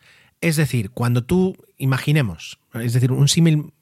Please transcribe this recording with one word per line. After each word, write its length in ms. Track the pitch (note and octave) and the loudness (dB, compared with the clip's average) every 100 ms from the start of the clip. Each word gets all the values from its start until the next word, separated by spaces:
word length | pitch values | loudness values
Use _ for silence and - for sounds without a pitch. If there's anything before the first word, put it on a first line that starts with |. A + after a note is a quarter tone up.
| _ _ _ - | _ _ _ -6
Es 140 | E3+ D#3 | -2 0
decir, 340 | D3+ B2 G2 | 0 -2 -4
cuando 320 | - A#2+ B2 | -4 -2 -2
tú, 340 | A#2+ F3+ F#3 - - - | 0 0 0 -4 -18 -6
imaginemos, 840 | C3+ C3 - D3+ A2+ E2 - - _ | -2 -2 0 0 0 -6 -16 -20 _
es 200 | A#2+ A#2 | -8 -2
decir, 180 | A#2+ B2+ | 0 2
un 160 | C3 C#3+ | 2 2
símil 460 | - E3 D3+ - _ | 4 2 2 -4 _